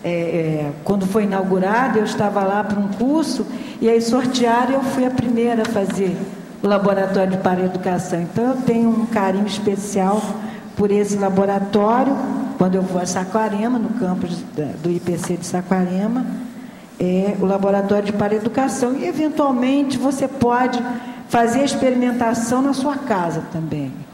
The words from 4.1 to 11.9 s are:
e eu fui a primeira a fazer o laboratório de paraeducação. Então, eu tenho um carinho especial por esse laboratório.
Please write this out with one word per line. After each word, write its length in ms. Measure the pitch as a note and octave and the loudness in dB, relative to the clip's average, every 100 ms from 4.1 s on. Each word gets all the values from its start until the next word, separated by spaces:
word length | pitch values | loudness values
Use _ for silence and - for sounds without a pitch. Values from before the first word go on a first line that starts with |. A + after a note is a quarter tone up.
| B3 B3 - A#3+ A#3 B3 | 0 2 2 2 4 2
e 20 | |
eu 100 | C4+ | 0
fui 220 | B3+ C4 B3+ | 0 0 0
a 60 | |
primeira 500 | B3+ A#3 A3+ A#3+ A#3 | 0 0 2 2 2
a 40 | G#3+ | 0
fazer 520 | G#3 F#3+ F3+ F#3+ E3 - - - - | 0 0 0 0 -2 -6 -10 -16 -4
o 60 | G3+ | 2
laboratório 640 | G3+ G3 G3 F#3+ G3 F#3+ | 4 4 2 2 2 2
de 60 | F#3 | 2
paraeducação. 840 | F#3+ F3+ F#3 F#3 F#3+ F3+ - F3 | 0 0 0 -2 -2 -2 -2 -2
Então, 220 | E3+ - A#3+ | -2 -2 0
eu 100 | C4 | 0
tenho 320 | - A#3 A#3 | 2 2 4
um 160 | A3+ A3+ | 2 0
carinho 420 | A3 G3 F#3+ G#3 | 0 2 0 0
especial 760 | F#3+ G#3 G3 - G#3 F#3+ G#3+ G#3 - - - - - | 0 -2 -2 -2 0 2 2 -2 -6 -8 -12 -14 -2
por 160 | G3+ | 2
esse 240 | G3+ G3+ G3+ | 2 2 0
laboratório. 960 | G3 F#3 G3 G3+ G3 G#3+ G#3 | 2 2 2 0 0 2 4